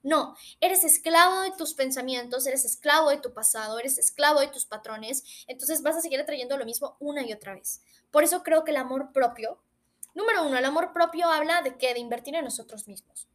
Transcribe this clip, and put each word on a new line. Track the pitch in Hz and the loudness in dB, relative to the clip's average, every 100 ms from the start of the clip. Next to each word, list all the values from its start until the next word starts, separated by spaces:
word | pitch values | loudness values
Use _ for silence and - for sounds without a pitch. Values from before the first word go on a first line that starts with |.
No, | 269 311 - - - - | 2 0 0 -10 -20 -2
eres | 359 381 | 2 2
esclavo | 320 - 320 330 359 381 | 4 2 6 6 6 4
de | 381 | -2
tus | - 320 | -4 -8
pensamientos, | - 262 262 254 254 240 254 269 | -4 -4 -4 -4 -6 -4 -4 -2
eres | 269 | 0
esclavo | - - 294 302 311 | -2 -2 4 4 4
de | 285 | 2
tu | 247 | -4
pasado, | 220 220 220 214 226 | -2 0 0 -4 -6
eres | 262 254 | -4 0
esclavo | - - 294 302 | 0 4 4 6
de | 285 | 2
tus | 254 - | -2 -8
patrones, | 214 220 214 220 262 - - - | -8 -12 -12 -8 -8 -8 -20 -16
entonces | 262 262 311 | -8 -4 0
vas | 285 | 0
a | 320 | -2
seguir | 330 269 | -2 -4
atrayendo | 294 285 247 277 | -4 -6 -4 -6
lo | |
mismo | 226 233 277 _ | -6 -8 -8 _
una | 294 294 | -8 -6
y | 240 | -6
otra | 214 196 | -10 -12
vez. | 190 - - _ _ _ | -12 -12 -12 _ _ _
Por | 302 | 4
eso | 330 349 | 4 0
creo | 349 320 | 2 2
que | 320 | 2
el | 285 | -4
amor | 254 262 269 | -2 -6 -2
propio, | - 240 240 220 - _ _ _ _ - | 0 0 -2 -10 -10 _ _ _ _ -16
número | 330 453 415 | -2 0 2
uno, | 302 262 | 2 0
el | |
amor | 262 302 - | 2 0 -2
propio | 349 339 330 339 | 2 2 2 2
habla | 311 311 349 | 2 2 0
de | 269 262 | 0 -2
qué, | 254 | -2
de | 240 | -2
invertir | 240 233 254 | -4 -8 -4
en | 320 262 | -6 -6
nosotros | - 226 220 208 | -8 -12 -16 -16
mismos. | 190 _ - - | -18 _ -20 -20